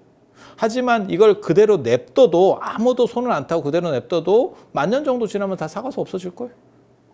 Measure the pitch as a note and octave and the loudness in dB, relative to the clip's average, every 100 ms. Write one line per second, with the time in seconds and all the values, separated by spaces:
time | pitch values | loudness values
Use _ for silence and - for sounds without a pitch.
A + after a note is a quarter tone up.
0 | _ _ _ _ - - A3+ B3 B3+ A#3 | _ _ _ _ -20 -6 -4 -2 0 0
1 | F#3 E3+ G#3+ G3 - E3 G#3+ F#3+ A#2 B2 | 0 4 4 4 2 4 4 2 2 -2
2 | - - E3+ E3+ F#3 B2+ - - A#3+ B3+ | 0 4 4 6 2 2 -4 -2 0 0
3 | A#3 A#3+ B3 D#3+ C3 E3 C#3+ E3 F3 B2+ | -2 -2 -2 -4 -2 -4 -2 -2 -2 -4
4 | - E3+ E3 G#3+ E4 - - D#3 E3+ C4 | -2 -4 2 2 0 -6 -10 -4 -2 -2
5 | D4+ B3 G#3 G3+ G3 F3+ D#3 G3+ C4 C#4 | -2 -4 -4 -4 -6 -6 -8 -8 -10 -8
6 | - F#3 F3+ - A#3+ - _ _ _ _ | -8 -10 -12 -12 -14 -16 _ _ _ _
7 | _ | _